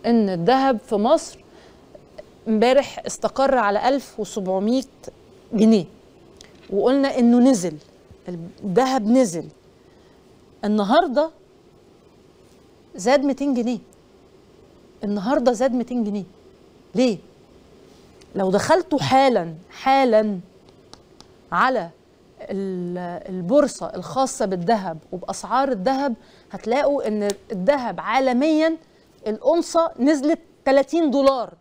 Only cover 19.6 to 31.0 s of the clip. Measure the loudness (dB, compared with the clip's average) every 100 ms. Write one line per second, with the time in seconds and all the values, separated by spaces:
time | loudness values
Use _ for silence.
19.6 | -18 -6 2 2 4 2 2 -4 -10 _
20.6 | -20 _ _ -20 _ _ -20 -20 _ 0
21.6 | 2 0 -6 _ _ _ _ _ -10 -8
22.6 | -6 -6 -6 -6 -8 -10 -10 -8 0 2
23.6 | 2 -4 -10 -10 -8 -4 -4 -2 -4 -2
24.6 | 0 -2 -2 -12 -14 -14 -10 -12 -4 -2
25.6 | 0 -2 -2 -2 -4 -6 -12 -20 _ -12
26.6 | -4 0 0 0 -2 -4 -4 -6 -8 -2
27.6 | 0 0 -2 -8 -2 0 0 2 2 2
28.6 | 0 -2 _ _ _ _ -8 -2 0 0
29.6 | 0 -2 -2 0 0 2 0 -2 -6 _
30.6 | 2 2 2 0